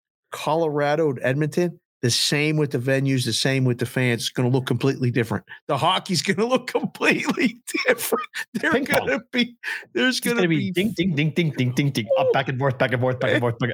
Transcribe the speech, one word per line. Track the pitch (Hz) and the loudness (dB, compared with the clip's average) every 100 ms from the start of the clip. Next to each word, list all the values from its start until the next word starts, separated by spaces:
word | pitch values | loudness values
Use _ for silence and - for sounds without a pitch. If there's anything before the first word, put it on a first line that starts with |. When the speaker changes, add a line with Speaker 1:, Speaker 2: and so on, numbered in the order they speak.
| _ _ _ | _ _ _
Speaker 1:
Colorado | - - 156 160 147 147 151 156 | -8 -2 0 0 0 0 2 0
and | 127 | 0
Edmonton, | 127 135 151 180 175 175 _ _ | 0 0 0 0 -2 -4 _ _
the | 120 | 0
same | - - 147 151 156 | 0 0 2 2 2
with | 143 | 0
the | 139 | 0
venues, | 127 135 135 135 | 0 2 2 0
the | 120 | 0
same | 107 139 135 | 0 0 2
with | 131 120 | 2 0
the | 117 | -2
fans. | 135 127 117 | 0 0 0
It's | - | -2
gonna | - 123 | -2 0
look | 135 131 | 2 0
completely | 120 139 139 123 | 0 0 0 0
different. | 120 113 101 - - - | 0 0 -4 -6 -12 -6
The | 143 | 0
hockey's | 160 185 - 170 | 0 0 0 -2
gonna | - 185 233 | 0 0 2
look | 254 247 | 0 0
<laughs> | |
completely | - 254 - 285 311 - - 294 - - - - | -4 -4 0 0 2 0 0 -2 -2 -8 -4 0
different. | - - 453 1077 - - | -2 -2 -4 -4 -10 -8
They're | 226 302 | -4 0
Speaker 2:
Ping | 262 285 | 0 0
pong. | 277 - | 0 0
Speaker 1:
gonna | 269 - | -2 -2
be, | 254 240 - - - - | -2 -2 -4 -10 -10 -6
there's | 175 254 247 | 0 0 0
Speaker 2:
It's | |
Speaker 1:
gonna | - 240 | 0 2
Speaker 2:
gonna | 180 | 2
be | 156 | 2
Speaker 1:
be | 190 | 0
Speaker 2:
ding, | 180 214 170 | 0 0 0
ding, | 185 | 0
ding, | 143 156 | 0 0
ding, | - 165 | 0 0
ding, | - 123 | 0 0
ding, | 123 143 | 0 0
ding, | 127 107 523 | 0 0 0
up, | 508 | 2
back | 139 135 | 2 0
and | 127 | 0
forth, | 139 127 | 0 0
back | 131 | 0
and | 120 | 2
forth, | 127 123 | 0 0
back | 131 | 0
and | - | 2
forth, | 120 113 | 0 0
back, | 123 | -2